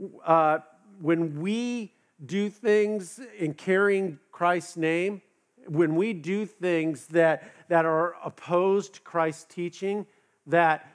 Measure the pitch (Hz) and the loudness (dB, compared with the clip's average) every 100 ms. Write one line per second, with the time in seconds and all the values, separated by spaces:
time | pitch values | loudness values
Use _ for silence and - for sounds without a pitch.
0 | 190 - 165 160 156 160 - _ _ 196 | -16 -12 2 4 4 2 -4 _ _ -6
1 | 160 165 165 147 185 226 240 240 202 _ | 0 0 0 -4 -4 -2 -2 -6 -8 _
2 | _ _ 131 190 208 208 233 208 208 214 | _ _ -6 -4 -4 -4 0 2 2 -2
3 | 175 - 247 214 160 147 - 190 202 196 | -8 -14 -18 -6 -6 -4 0 2 2 2
4 | 190 143 _ - 175 175 160 170 160 170 | -2 -6 _ -2 0 0 -4 -4 0 0
5 | 185 202 - _ _ _ 220 151 165 160 | -2 -6 -14 _ _ _ -6 0 2 2
6 | 220 185 151 202 208 - 180 165 160 139 | 0 -4 -4 -4 -4 -6 -2 0 -2 -4
7 | - 165 165 151 - - - 165 160 160 | -2 2 4 2 -6 -20 0 2 2 2
8 | 170 - 160 - - 175 190 196 196 - | 0 -4 -12 -12 -2 2 2 0 -2 -12
9 | - 170 160 151 - - 175 - 190 208 | -8 -2 -2 -4 -12 -10 -8 -6 -6 -4
10 | - _ _ _ - 165 165 156 - | -8 _ _ _ -2 2 4 2 -4